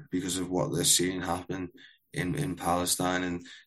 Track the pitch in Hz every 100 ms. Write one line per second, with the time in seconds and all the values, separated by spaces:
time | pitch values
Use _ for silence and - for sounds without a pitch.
0 | - 90 92 90 90 90 - 80 90 -
1 | 90 92 90 87 82 95 90 - - _
2 | _ 76 90 78 73 - 90 87 90 -
3 | 90 90 90 87 - -